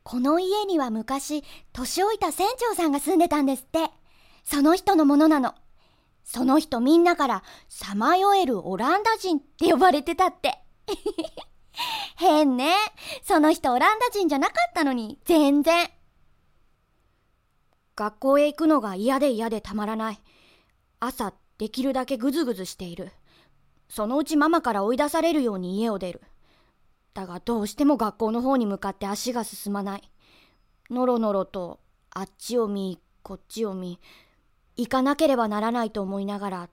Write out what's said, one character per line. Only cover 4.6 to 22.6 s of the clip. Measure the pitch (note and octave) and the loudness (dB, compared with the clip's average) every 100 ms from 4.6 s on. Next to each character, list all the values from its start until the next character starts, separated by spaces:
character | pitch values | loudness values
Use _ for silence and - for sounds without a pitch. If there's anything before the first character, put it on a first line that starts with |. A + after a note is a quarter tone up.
| C#4+ F#4 | 4 4
人 | G4+ F4+ | 4 4
の | C#4+ | 6
も | C#4+ | 6
の | D#4 | 6
な | C#4+ | 4
の。 | B3 - - _ _ _ _ _ | 0 -6 -20 _ _ _ _ _
そ | - A#3 B3+ | -12 -2 2
の | D4+ | 2
人 | D#4 A#3+ | 2 -2
み | B3 E4 | 4 6
ん | |
な | F4 F4 | 6 2
か | C#4 | 0
ら、 | G3 - - - | -2 -8 -20 -20
さ | - G3 | -16 -8
ま | G3 A#3+ F4+ | -2 2 4
よ | G4+ | 4
え | G4 | 4
る | E4 G#3 E3+ | 2 -2 -4
オ | F#3+ | -2
ラ | B3 F#4+ | 0 0
ン | |
ダ | A4 A4 | 0 -2
人 | F#4 D4+ | -2 -2
っ | |
て | - - E4 | -4 -2 2
呼 | E4 | 6
ば | F#4 | 4
れ | D4 | 4
て | C#4 E4+ | -2 0
た | F#4 | 0
っ | F4 | 0
て。 | - - - _ - G4 - - D#4+ | -4 -4 -16 _ -10 -8 -6 -8 -12
<laughs> | - - _ _ - A#5+ A5 - - | -14 -20 _ _ -10 -8 -8 -10 2
変 | F4 D4+ D4 B3+ | 4 6 4 2
ね。 | C#4 F#4+ G#4+ - - C#5+ | 0 0 -2 -8 -14 -14
そ | - F4+ | 0 4
の | D4+ | 4
人 | - C#4+ | 4 0
オ | B3 | 2
ラ | F4+ | 4
ン | A4 | 2
ダ | A#4+ | 0
人 | G#4 E4+ | 0 0
じ | |
ゃ | C#4 | 0
な | E4+ | 0
か | - F5 | 0 -2
っ | |
た | - | 0
の | C#4+ | -2
に、 | B3+ A3 - - | -2 -6 -10 2
全 | E4 C#4 C#4+ | 4 6 4
然。 | D4 E4+ E4+ _ _ _ _ _ _ _ _ _ _ _ _ _ _ _ _ _ _ _ _ - | 4 2 0 _ _ _ _ _ _ _ _ _ _ _ _ _ _ _ _ _ _ _ _ -8
学 | C4 _ | -8 _
校 | C4+ C#4 | 2 4
へ | D4 | 4
行 | D4 | 2
く | D#4+ | 2
の | D4+ | 2
が | G#3 F#3 | 0 -4
嫌 | A3+ C4+ | -2 2
で | C#4 | 0
嫌 | A3 A3+ | 0 -4
で | A3 | -6
た | - G#3 | -8 -8
ま | G#3 | -6
ら | A3 | -6
な | A3 | -6
い。 | G#3 _ _ _ _ _ _ _ _ | -10 _ _ _ _ _ _ _ _
朝、 | A#3+ - G#3 _ _ _ | -8 -6 -8 _ _ _
で | G#3+ | -8
き | B3+ | -4
る | C4+ | -2
だ | C4 B3+ | -2 -4
け | C4 | -4
ぐ | C4 | -2
ず | C#4 B3+ | -2 -4
ぐ | |
ず | F#3+ | -4